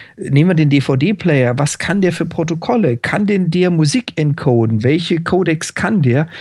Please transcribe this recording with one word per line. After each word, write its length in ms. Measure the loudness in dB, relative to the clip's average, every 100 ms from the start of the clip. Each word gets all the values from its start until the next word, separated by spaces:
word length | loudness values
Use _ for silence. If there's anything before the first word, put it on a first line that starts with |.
| -16 -14
nehmen 320 | -2 2 4
wir 40 | 4
den 140 | 2
D-V-D-Player, 880 | 2 0 0 0 0 0 2 2 0
was 200 | -2 -4
kann 240 | -4 0
der 100 | 0
für 140 | 0 -6
Protokolle? 720 | -4 -4 -4 -2 0 0 -2
Kann 280 | -4 -2 0
denn 240 | 0 0
der 220 | 0 2
Musik 400 | 2 2 0 -4 -4
encoden? 640 | -2 0 2 2 2 0
Welche 380 | 0 0 0 -4
Codecs 500 | 0 0 0 -2 -6
kann 280 | -6 -2 0
der? 260 | 2 2 -2 -6